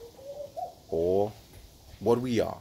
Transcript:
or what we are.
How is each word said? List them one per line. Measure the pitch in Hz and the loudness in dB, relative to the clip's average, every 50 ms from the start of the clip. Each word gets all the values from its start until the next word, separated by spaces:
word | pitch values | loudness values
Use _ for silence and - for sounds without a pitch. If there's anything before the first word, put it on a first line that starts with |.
| - - - - 539 554 571 - - - - - - - - - - - | -18 -18 -18 -16 -16 -14 -12 -12 -12 -12 -10 -10 -10 -10 -10 -16 -8 -4
or | - 82 82 90 92 98 101 110 113 - - - - - - - - - - - - - | 0 2 2 4 4 4 2 2 -2 -8 -18 -20 -20 -20 -20 -20 -20 -20 -20 -20 -16 -2
what | 101 107 117 120 | 2 4 4 4
we | 123 127 120 107 | 2 0 2 2
are. | 82 82 - - | 2 0 -2 -8